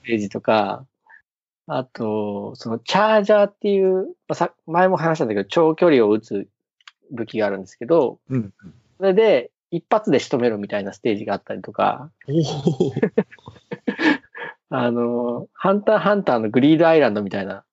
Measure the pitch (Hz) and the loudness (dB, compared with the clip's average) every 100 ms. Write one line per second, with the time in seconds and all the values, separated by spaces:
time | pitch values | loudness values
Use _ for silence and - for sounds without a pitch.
0 | 123 113 101 113 - 110 98 120 135 _ | -2 -4 -2 -4 0 2 0 -6 -12 _
1 | _ _ _ _ _ _ - 139 127 - | _ _ _ _ _ _ -8 -8 -8 -8
2 | 110 107 104 101 104 - 117 113 - 185 | -6 -4 -6 -8 -12 -12 -10 -10 -2 0
3 | 214 220 202 214 202 _ 208 196 190 185 | 2 2 4 4 4 _ -2 2 2 0
4 | 254 - - 156 170 _ - 170 185 170 | -4 -12 -10 -4 -4 _ -4 2 2 2
5 | 165 156 127 101 98 - 160 160 180 135 | 0 0 -2 -2 0 2 2 4 4 6
6 | 107 107 - 101 104 _ _ _ - _ | 4 2 -2 -8 -8 _ _ _ -20 _
7 | _ 120 113 110 104 98 95 - 120 165 | _ -12 -8 -4 -4 -4 -10 -16 0 2
8 | 120 - _ 131 101 _ 85 _ _ _ | 2 -4 _ -6 -6 _ -20 _ _ _
9 | 190 185 220 143 - _ _ 170 _ 220 | 2 4 4 2 0 _ _ -10 _ -2
10 | - 123 - 131 120 107 98 104 98 - | 2 0 0 0 0 -2 -6 -6 -6 -6
11 | 120 104 107 98 - 101 95 107 101 - | -4 -4 -4 -6 -8 -12 -10 -2 -2 -2
12 | 147 _ - 156 139 147 165 135 156 139 | -12 _ -4 -2 -2 -2 -2 0 -4 -2
13 | 202 - - - - - _ - - - | -2 -2 -6 -14 -20 -20 _ -10 -8 -2
14 | 311 294 _ - - - _ 135 120 120 | 0 -2 _ -16 -16 -18 _ -2 -2 -2
15 | 120 120 120 120 - - 185 202 202 208 | -2 -2 -4 -6 -10 -4 -2 0 2 2
16 | 175 208 190 120 110 123 143 156 165 160 | 2 0 0 0 0 2 4 4 6 6
17 | 127 107 98 101 95 98 _ | 4 0 -4 -6 -8 -10 _